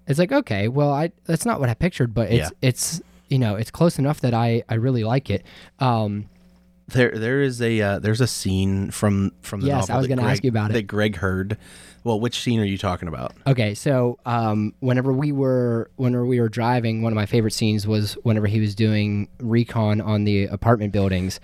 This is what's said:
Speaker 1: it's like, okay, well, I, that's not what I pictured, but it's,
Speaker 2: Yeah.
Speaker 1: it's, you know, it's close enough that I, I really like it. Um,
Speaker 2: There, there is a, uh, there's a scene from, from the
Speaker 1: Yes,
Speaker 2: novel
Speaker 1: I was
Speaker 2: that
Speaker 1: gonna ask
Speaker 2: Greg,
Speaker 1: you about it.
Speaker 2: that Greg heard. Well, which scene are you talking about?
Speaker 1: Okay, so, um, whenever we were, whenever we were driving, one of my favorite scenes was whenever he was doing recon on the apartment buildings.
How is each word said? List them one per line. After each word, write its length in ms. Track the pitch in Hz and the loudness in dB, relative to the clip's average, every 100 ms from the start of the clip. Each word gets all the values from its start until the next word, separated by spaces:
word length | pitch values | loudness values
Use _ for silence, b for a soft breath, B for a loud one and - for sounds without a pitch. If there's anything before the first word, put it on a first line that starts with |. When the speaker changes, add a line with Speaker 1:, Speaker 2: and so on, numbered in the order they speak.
| - | -4
Speaker 1:
it's 100 | 139 | 0
like, 140 | 175 | 2
okay, 340 | 277 - 98 107 | 2 0 -2 0
well, 240 | 135 143 | 0 0
I, 200 | 139 170 - - | 0 -2 -6 -4
that's 200 | 165 233 | -2 -2
not 160 | 226 | 0
what 80 | 127 | -2
I 40 | |
pictured, 400 | 113 180 - 123 | 0 -2 0 -2
but 160 | 110 110 | 0 2
it's, 200 | 117 76 | 2 0
Speaker 2:
Yeah. 160 | - 131 | -2 -2
Speaker 1:
it's, 320 | - - 165 - - - | 0 -4 -8 -12 -18 -2
you 100 | 135 | 0
know, 160 | 117 101 | 0 -2
it's 160 | 113 | -4
close 260 | - 170 156 | 2 2 2
enough 220 | 139 151 | -2 0
that 120 | 127 | 0
I, 300 | 117 117 117 - | 2 2 0 0
I 60 | 113 | -2
really 300 | 127 123 107 | 0 0 0
like 240 | 135 - | 0 0
it. 160 | 98 B B B - | -6 B B B -4
Um, 460 | 127 117 104 104 107 - - _ _ _ - | 0 2 0 -4 -8 -16 -20 _ _ _ -4
Speaker 2:
There, 220 | 131 123 | 2 2
there 300 | 110 113 139 | 2 -2 0
is 180 | 139 120 | 0 0
a, 180 | 117 113 | 0 2
uh, 200 | 101 101 | 0 0
there's 200 | 104 110 | 0 0
a 80 | 123 | 0
scene 600 | - 95 95 95 98 98 | 0 -2 0 2 0 -2
from, 400 | - 104 98 98 - | 0 0 2 0 -4
from 200 | - 104 | -12 -4
the 60 | 139 | -2
Speaker 1:
Yes, 200 | 135 95 | 0 0
Speaker 2:
novel 80 | 123 | 0
Speaker 1:
I 20 | |
was 80 | 127 | 0
Speaker 2:
that 80 | 127 | 0
Speaker 1:
gonna 120 | 120 | 0
ask 140 | 135 | 0
Speaker 2:
Greg, 20 | 131 | 0
Speaker 1:
you 40 | |
about 220 | 120 107 | 0 0
it. 20 | |
Speaker 2:
that 140 | 113 98 | -2 -2
Greg 280 | 104 107 95 | -2 -2 0
heard. 400 | 95 92 95 107 B B B B | -2 -2 -4 -6 B B B B
Well, 160 | 117 107 | -2 -2
which 220 | 117 - | -2 -2
scene 180 | 127 113 | -2 0
are 40 | 101 | 0
you 120 | 98 | -2
talking 280 | 101 90 85 | -4 -4 -6
about? 260 | 65 62 - 135 | -8 -10 -6 0
Speaker 1:
Okay, 300 | 123 104 104 | 0 0 -2
so, 420 | 151 131 123 120 123 | 0 0 0 -2 -4
um, 480 | 117 110 107 107 - | -2 0 0 -2 -2
whenever 340 | 127 123 131 | 0 0 0
we 180 | 131 147 | 0 0
were, 600 | 139 135 127 120 117 - - | 0 0 2 0 -2 -4 -4
whenever 280 | 123 123 123 | 0 0 0
we 140 | 123 | 2
were 100 | 113 | 0
driving, 540 | 110 113 123 117 110 | 0 0 0 0 0
one 80 | 113 | 0
of 20 | 107 | 0
my 120 | 101 | 0
favorite 240 | 117 107 | 2 0
scenes 320 | - 110 107 101 | 0 0 0 0
was 280 | 107 104 - | 0 0 -2
whenever 240 | 120 107 104 | 0 0 2
he 120 | 110 | 0
was 140 | 107 | 0
doing 540 | 101 110 107 104 101 104 - | 0 2 2 0 0 -4 -6
recon 640 | 120 117 117 117 107 107 | 0 0 0 0 0 0
on 220 | 101 107 | 0 0
the 220 | 104 101 98 | 2 2 0
apartment 460 | 101 - 117 104 | 0 2 2 2
buildings. 460 | 101 98 92 92 - | 0 0 0 -2 -6